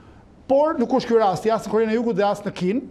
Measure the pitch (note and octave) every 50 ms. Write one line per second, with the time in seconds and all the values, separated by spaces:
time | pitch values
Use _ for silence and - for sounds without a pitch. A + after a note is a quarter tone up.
0 | - - - - - - - - - - C4+ C#4 D4+ D#4 E4 D#4 A#3 A#3 B3+ -
1 | - - A#3 A3+ A3 F#3+ F3+ D#3 - G#3+ A3+ G3+ - G3+ G3 A3 A3+ A3 A3 A#3+
2 | A#3 A#3 G#3 F3+ G3+ G3+ G3+ G3+ - G3 - - F3+ F3+ G#3+ C4+ - -